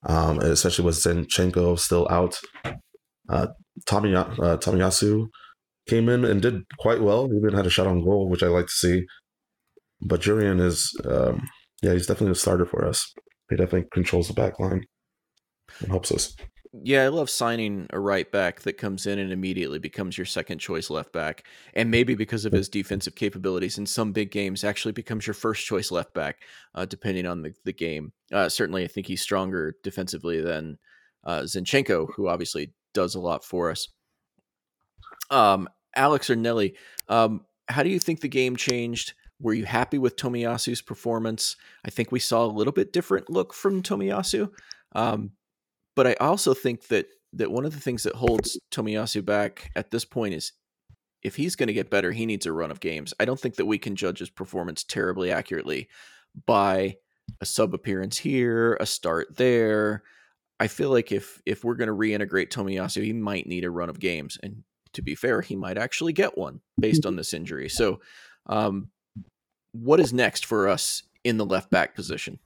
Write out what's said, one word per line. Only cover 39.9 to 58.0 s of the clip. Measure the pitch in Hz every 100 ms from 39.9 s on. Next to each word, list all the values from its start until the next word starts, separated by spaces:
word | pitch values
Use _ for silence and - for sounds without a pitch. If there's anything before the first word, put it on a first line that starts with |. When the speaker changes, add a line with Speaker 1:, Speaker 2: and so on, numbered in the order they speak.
| 147
Speaker 2:
with | 127 -
Tomiyasu's | 131 120 117 117 - 120
performance? | - 113 - 113 113 110 - - - -
I | -
think | - 113
we | 123
saw | - 117 117
a |
little | 107 110
bit | 139 98
different | 175 - 196 -
look | 175 185
from | - 196 196
Tomiyasu. | 185 202 196 196 185 - 208 - - - _
Um, | - 113 107 104 - _ _ _ _ _ -
but | 127
I | 113
also | 143 196 -
think | 131 131 117 -
that, | 110 - _ _
that | - 113
one | 113 143
of |
the | 151
things | - 120
that | 104 -
holds | 120 113 - - _
Tomiyasu | - 110 107 110 107
back | 95 104 101 - - -
at | 101
this | 113 -
point | - 107
is | 85 - _ _ _ _ - _ _
if | - -
he's | 156 175
gonna | 120
get | 107 -
better, | 101 90
he | 107 113
needs | 104 87
a |
run | 80 80
of | 71
games. | - 78 73 -
I | 113
don't | 131
think | 127 -
that | 90
we | 107
can | - 98
judge | 95 90
his | 90
performance | - 95 92 87 80
terribly | - - 90 92 90
accurately | 85 - 85 - 73 - - - - _ - -
by | 110 101 95 95 95 _ _ - -
a | -
sub | - 107
appearance | 90 - 95